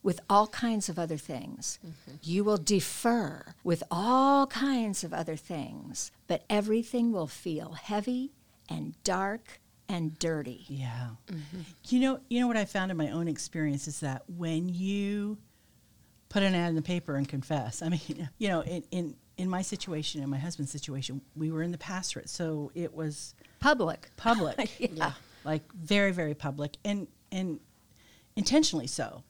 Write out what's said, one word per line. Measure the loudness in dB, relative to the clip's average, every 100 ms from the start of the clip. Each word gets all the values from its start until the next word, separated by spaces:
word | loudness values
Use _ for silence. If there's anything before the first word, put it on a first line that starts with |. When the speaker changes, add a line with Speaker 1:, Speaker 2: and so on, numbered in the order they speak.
Speaker 1:
with | 0 -2 6
all | 6 6
kinds | 0 0 0 -2
of | -2
other | -2 -4
things. | -6 -8 -8 -8 -8 -8 -14
Speaker 2:
Mm-hmm. | -18 -18 -12
Speaker 1:
You | -2 2
will | 4 4
defer | 4 4 2 0 2 2 0 -6 -14 -6
with | 0 0 0
all | 0 4 6 8 6 4
kinds | 2 2 2 2 -2
of | -4
other | -4 -2 -6
things, | -6 -6 -6 -10 -10 -8 -8 _ -2
but | -2 2
everything | 0 2 0 2 0 2
will | 2 -2
feel | -6 -4 -4 -6
heavy | -12 -4 -2 0 -2 -4 -10 _ _ -10
and | -6 -6 -4
dark | -2 0 0 -4 -10 -20 _ _ -6
and | -2 -2 0
dirty. | 0 0 -2 -10 -10
Speaker 3:
Yeah. | -6 -6 -6 -8 -10 -10
Speaker 2:
Mm-hmm. | -10 -8 -10 -12 -16 0
Speaker 3:
You | 4
know, | 4 0 -2
you | 2
know | 2
what | 2
I | 0
found | 0 0
in | 0
my | 0
own | 0 -2
experience | -2 -6 -2 0 0 -4
is | -6
that | -4 -6 -8
when | -6 -2 0 0
you | 0 0 0 0 -2 -4 -6 -12 _ _ _ _ _ _ _ _
put | 4
an | 4 4
ad | 4
in | 2
the |
paper | 2 -2 0 0
and | 0
confess, | -2 -2 -2 -2 -4
I | 0
mean, | 0 -2 -6 -6
<laughs> | -2
you | 0
know, | 0
in, | 0 -6 -4
in, | -4 -4 -6 _ -4
in | -2
my | 0
situation, | -2 -6 -4 -4 -4 -4
in | -2
my | -2
husband's | -2 -4 -6
situation, | -6 -6 -6 -4 -6 -10 -4
we | -2
were | 0
in | -2
the | -4
pastorate, | -6 -4 -4 -6 -8
so | -4 -2 -2 -4
it | -4 -6 -4
was | -6 -6 -12 -18 -20 _
Speaker 1:
Public. | 4 4 2 -2 -10 -2
Speaker 3:
public. | 4 4 2 0 -4 -2
Speaker 1:
<laughs> |
Yeah. | -4
Speaker 2:
Yeah. | 0 -2 -4 -18 -10
Speaker 3:
Like, | -2 -2 -4
very, | -14 2 4 6
very | 4 0
public, | -2 -4 -4 -6 -4
and, | -4 -2 -4 _ _
and | -4 -2 -4 -10 _ _ _ -20 -20 _ -2
intentionally | 6 6 6 2 -2
so. | -4 -6 -8